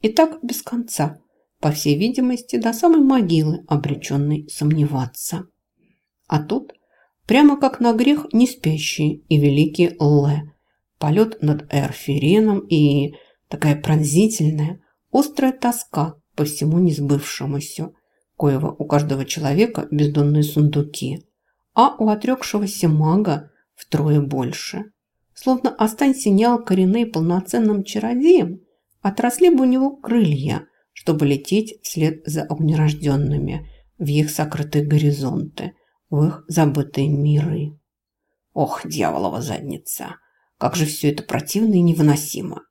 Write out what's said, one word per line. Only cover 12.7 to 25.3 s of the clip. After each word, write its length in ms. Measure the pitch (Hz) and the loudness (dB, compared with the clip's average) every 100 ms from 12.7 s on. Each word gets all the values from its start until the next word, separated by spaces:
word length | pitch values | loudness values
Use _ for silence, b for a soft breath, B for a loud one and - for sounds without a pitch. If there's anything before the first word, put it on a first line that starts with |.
| 160 147 139 143 147 B B _ | 2 4 2 -2 -8 B B _
такая 320 | 143 151 151 | -2 0 0
пронзительная, 1000 | 151 156 147 151 220 220 151 156 151 185 _ _ _ | 2 0 2 2 2 2 -2 0 -4 -6 _ _ _
острая 400 | 254 294 - 262 | 0 0 0 -2
тоска 640 | 262 247 233 - - 160 - _ | 0 -4 -4 -6 -4 -4 -6 _
по 100 | - | -6
всему 360 | 147 - 151 165 | -6 -2 0 2
несбывшемуся, 1120 | 180 143 143 143 143 - 135 143 147 - 160 _ _ _ _ _ | 2 0 0 -2 -2 -10 -6 -6 -8 -10 -12 _ _ _ _ _
коего 380 | 147 135 160 - | -2 0 -4 -6
у 80 | 156 | -2
каждого 380 | 147 151 135 | 0 0 -4
человека 600 | 135 - 147 147 233 - - | -6 -6 -2 2 0 0 -4
бездонные 500 | 147 147 147 147 151 | 0 0 2 2 2
сундуки, 840 | 147 - 151 151 147 - 156 151 _ _ _ _ _ | 0 2 2 2 -4 -6 -8 -8 _ _ _ _ _
а 200 | - 262 - | 2 2 4
у 100 | 220 | 0
отрёкшегося 800 | 208 226 254 - 208 196 - 170 | 0 -2 -4 -2 -4 -4 -2 0
мага 600 | 156 156 180 202 147 b b b _ | 2 2 2 0 -2 b b b _
втрое 440 | - 147 151 147 | -6 -2 2 2
больше. 680 | 139 139 123 - - 190 214 _ _ _ _ | 0 -4 -4 -6 -10 -12 -12 _ _ _ _